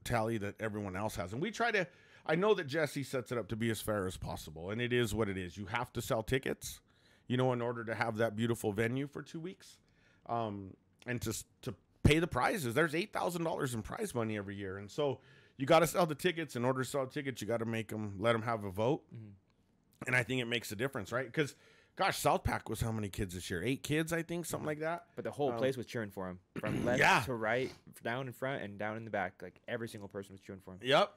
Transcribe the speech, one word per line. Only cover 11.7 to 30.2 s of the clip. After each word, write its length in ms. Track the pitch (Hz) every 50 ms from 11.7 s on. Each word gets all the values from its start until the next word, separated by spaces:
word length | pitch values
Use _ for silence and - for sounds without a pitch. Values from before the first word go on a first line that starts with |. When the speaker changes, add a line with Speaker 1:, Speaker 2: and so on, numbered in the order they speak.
| - - _ _ _ _ -
Speaker 1:
pay 140 | - 151 160
the 60 | 170
prizes. 460 | - - 123 123 - 262 202 135 120 107
There's 200 | 135 170 156 135
eight 180 | 165 202 214
thousand 320 | - - 185 185 175 170 170
dollars 300 | 160 180 - 147 127 120
in 80 | 113
prize 320 | - - - - 226 190 -
money 220 | 123 113 110 107 104
every 160 | 98 98 101
year, 220 | 101 98 95 95 98
and 120 | 101 101
so 300 | - - 147 139 127 - - - - - - - _
you 100 | - 135
gotta 200 | 131 165 160 170
sell 200 | 151 - 190 175
the 80 | 160 147
tickets. 420 | - - 180 170 165 160 135 -
In 80 | 123 120
order 180 | 127 135 131
to 60 | 127 123
sell 180 | - 139 131
tickets, 340 | 127 - 151 135 139 120 -
you 40 | 107
gotta 200 | 98 117 113 113
make 260 | 113 113 113 107 -
'em, 220 | 117 107 107 101 98 92
let 160 | 104 117 117
'em 80 | 113
have 220 | 107 120 117 107 101
a 60 | 101
vote, 320 | 90 98 110 123 160 - - - -
Speaker 2:
Mm-hmm. 920 | 117 110 104 98 - _ _ _ _ _ _ _ _ _ _ _ _ -
Speaker 1:
and 100 | 131 127
I 60 | 127
think 180 | 117 - 131 131
it 60 | 120
makes 260 | 117 120 117 - -
a 40 | 110
difference, 360 | 101 123 139 - 120 95 -
right? 180 | 117 127 135 117
'Cause, 240 | - 160 151 135 - - - - - - _ _ _
gosh, 200 | - 185 190 - -
South 260 | - 143 160 190 -
Pack 260 | 226 - 107 - -
was 100 | 113 -
how 100 | 120 113
many 180 | 110 110 104 98
kids 240 | - - 107 92 87
this 160 | 92 - -
year? 120 | 90 85
Eight 200 | 90 123 135 -
kids, 280 | - - 147 156 165 160
I 100 | 165 165
think, 240 | 160 - 170 175 165
something 140 | - - 139
Speaker 2:
Mm-hmm. 40 | 139 151
Speaker 1:
like 100 | 151 147
that. 280 | 156 160 170 170 - - _
Speaker 2:
But 80 | - 101
the 60 | 113
whole 200 | 107 135 147 135
Speaker 1:
Um, 60 | 120 113
Speaker 2:
place 180 | 131 131 135
was 80 | 127 107
cheering 260 | - - 120 110 101
for 180 | - 98 95 92
him, 100 | 90 92 - _
Speaker 1:
<clears throat> 100 | - -
Speaker 2:
from 240 | - 110 107 113 113
left 140 | 117 123 139
Speaker 1:
Yeah. 200 | 147 170 190 147 107
Speaker 2:
to 100 | 135 123
right, 360 | 113 110 107 117 127 135 - - - _ - - -
down 240 | - 113 117 131 135
in 60 | 127
front 300 | 117 - 131 131 139 -
and 160 | - 101 101 101
down 180 | 104 107 107
in 80 | 113 113
the 60 | 110
back. 320 | 101 101 92 92 - -
Like, 180 | 92 90 - - _ -
every 200 | 117 117 117 110
single 200 | - 107 101 98
person 240 | - 101